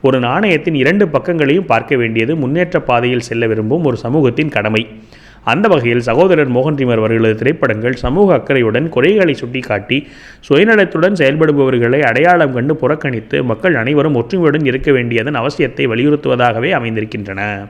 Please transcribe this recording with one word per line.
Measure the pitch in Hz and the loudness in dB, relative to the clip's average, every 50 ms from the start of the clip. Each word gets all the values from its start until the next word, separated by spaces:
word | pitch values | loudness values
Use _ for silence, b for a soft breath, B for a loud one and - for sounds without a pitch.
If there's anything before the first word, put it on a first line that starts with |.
ஒரு | - 135 131 131 | 2 0 0 0
நாணயத்தின் | 120 120 127 170 214 208 175 151 156 175 160 | 0 -2 -2 0 0 0 0 0 0 -2 -2
இரண்டு | 143 127 139 175 202 208 170 | 0 2 2 2 2 0 0
பக்கங்களையும் | 151 131 - - 175 165 151 135 147 185 185 | 0 -4 -2 -2 -2 0 0 2 2 0 0
பார்க்க | - 120 113 113 - 147 | 0 -2 -2 0 0 -2
வேண்டியது | 127 117 113 113 113 113 117 160 | 0 0 0 0 -2 0 0 -2
முன்னேற்ற | 165 139 127 143 170 180 175 - 160 | -2 -2 -2 0 -2 -2 0 -2 -4
பாதையில் | - - 123 120 120 123 127 123 | -2 0 0 0 0 0 -2 -2
செல்ல | 117 - 120 117 120 113 | -4 -4 -4 -2 -2 -2
விரும்பும் | 110 107 107 107 127 165 170 | -2 -2 -2 -2 -2 0 0
ஒரு | 143 120 110 | -2 -2 -2
சமூகத்தின் | - 117 127 160 147 127 117 - 156 151 | -4 -2 0 2 0 0 0 0 -4 -2
கடமை. | - 113 104 107 110 110 117 113 - - B B B B B B B B B | -2 -4 -2 0 -2 -2 -4 -4 -12 -20 B B B B B B B B B
அந்த | - 226 - 302 - | -2 0 2 4 4
வகையில் | 185 147 120 120 117 120 | 2 4 2 2 0 0
சகோதரர் | 117 123 113 135 175 190 180 156 147 131 | 0 0 2 2 4 4 4 2 2 2
மோகன் | 123 123 131 156 151 | 0 0 0 0 0
ரீமர் | 139 135 123 120 110 | 0 0 0 0 0
அவர்களது | 110 110 113 113 113 113 110 | 2 2 2 2 2 2 2
திரைப்படங்கள் | 110 120 123 160 165 - 127 110 107 110 123 131 | 2 0 -2 0 0 0 -2 -2 -2 -2 -4 -4
சமூக | - - 123 135 180 208 196 170 | -4 -4 -2 0 2 4 4 4
அக்கறையுடன் | 123 - - 139 135 120 110 107 120 151 165 | 2 0 0 0 2 2 2 0 0 -2 -2
குறைகளை | 160 123 127 165 208 214 190 165 139 | 0 2 2 4 4 4 2 0 0
சுட்டிக்காட்டி | - - 120 123 131 123 - 107 101 101 - 120 139 147 B B B B B B B B - | -4 -6 -8 -8 -8 -6 -4 -4 -4 -2 -2 -4 -4 -4 B B B B B B B B 0
சுயநலத்துடன் | 139 143 190 220 226 214 196 170 - 165 165 190 208 | 2 2 4 4 4 4 2 2 0 0 0 2 2
செயல்படுபவர்களை | 175 151 135 143 156 160 156 147 143 135 131 131 120 120 117 127 143 | 2 2 2 2 2 2 2 2 2 2 2 2 2 2 2 2 2
அடையாளம் | 151 123 113 127 151 175 180 175 160 139 131 | 2 2 2 2 4 4 4 4 4 0 0
கண்டு | 123 120 143 156 | -2 -2 -2 -2
புறக்கணித்து | 156 - 127 151 156 - 143 127 110 107 - - 143 139 | -2 0 -2 -2 -2 -4 -6 -6 -6 -6 -4 -4 -2 -2
மக்கள் | 123 113 107 - 185 165 | -2 -4 -2 -2 -2 0
அனைவரும் | 123 113 123 147 147 139 156 147 | 0 0 0 0 2 2 2 0
ஒற்றுமையுடன் | 120 117 120 - 185 170 156 139 156 156 | 0 -2 -2 -2 0 0 0 0 0 0
இருக்க | 135 120 135 - 151 | 0 -2 -2 0 2
வேண்டியதன் | 143 131 120 117 117 113 113 135 151 | 2 2 0 0 -2 -2 -2 -2 -4
அவசியத்தை | 127 113 139 147 - 151 127 - - 139 127 | -4 -4 -4 -2 -2 -4 -4 -2 -4 -2 -2
வலியுறுத்துவதாகவே | 110 113 127 147 147 147 143 135 127 120 123 120 110 113 120 - | 0 0 2 2 0 0 0 -2 0 2 2 0 0 0 -2 -2
அமைந்திருக்கின்றன. | 190 143 120 117 113 110 107 107 - 110 101 98 95 95 101 104 104 98 101 101 | -2 -2 -2 -4 -4 -4 -6 -6 -8 -10 -10 -8 -8 -6 -6 -6 -6 -8 -10 -14